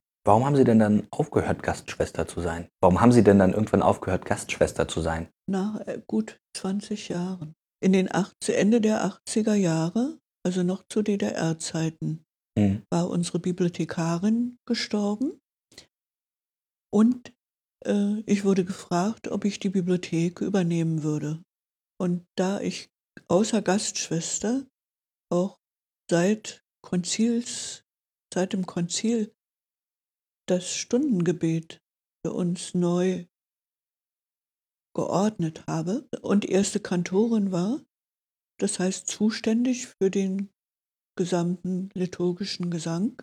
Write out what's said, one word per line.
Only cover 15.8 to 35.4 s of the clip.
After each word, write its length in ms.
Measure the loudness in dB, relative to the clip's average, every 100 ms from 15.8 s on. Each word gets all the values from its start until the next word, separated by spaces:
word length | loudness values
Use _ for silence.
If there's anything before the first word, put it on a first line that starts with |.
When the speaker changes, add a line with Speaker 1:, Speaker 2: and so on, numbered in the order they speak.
| -20 _ _ _ _ _ _ _ _ _ _
Speaker 2:
Und, 420 | 4 4 2 -8 -20 _ _ _ _ -2
äh, 340 | 0 0 -2 0
ich 180 | 0
wurde 220 | 4 2 0
gefragt, 600 | -6 -2 0 0 -2 -6
ob 160 | -4 -4
ich 140 | -2
die 100 | -2
Bibliothek 720 | 0 0 0 0 -2 -2 -2
übernehmen 600 | -2 0 2 0 0 0
würde. 380 | -2 -2 -4 -8 -12 _ _ _ _ -4
Und 240 | -2 -2 -4 -2
da 240 | -2 -2
ich 300 | -4 -6 -12 _ _ -12 0
außer 340 | 2 2 0
Gastschwester 1040 | 2 0 0 -6 -4 -4 -4 -4 -2 -2 -6 _ _ _ _ _ _
auch 280 | -2 -2 -6 _ _ _ _ 0
seit 540 | 2 4 0 -4 -16 _ _
Konzils-, 1040 | -6 -4 -2 0 0 0 -4 -8 -12 -14 _ _ _ _ _
seit 200 | -4 -2
dem 120 | -2 -4
Konzil 680 | -4 -4 -2 -2 0 -2 _ _ _ _ _ _ _ _ _ _ _ -2
das 260 | -2 -2
Stundengebet 1080 | -8 -2 -2 0 0 0 0 -2 -2 -6 -16 _ _ _ _ -8
für 80 |
uns 400 | -4 -4 -4 -4
neu 520 | -2 0 2 0 -2 -8 _ _ _ _ _ _ _ _ _ _ _ _ _ _ _ _ -6
geordnet 680 | -2 0 0 0